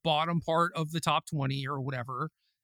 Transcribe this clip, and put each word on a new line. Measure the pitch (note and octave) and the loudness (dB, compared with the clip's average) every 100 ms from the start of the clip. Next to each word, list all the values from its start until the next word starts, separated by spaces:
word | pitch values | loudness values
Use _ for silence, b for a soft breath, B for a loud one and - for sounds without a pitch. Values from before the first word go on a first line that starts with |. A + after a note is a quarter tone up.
bottom | E3 D3+ E3 E3+ | 0 2 2 0
part | - E3 E3+ E3 | 2 4 4 2
of | D#3 | -2
the | E3 | -2
top | E3 D3+ - | 2 0 0
twenty | D#3 C3+ C#3 C3+ | -4 -2 -2 -4
or | C#3+ | -4
whatever. | C3 B2+ A#2+ B2+ D#3 _ _ _ | -4 -4 -6 -4 -6 _ _ _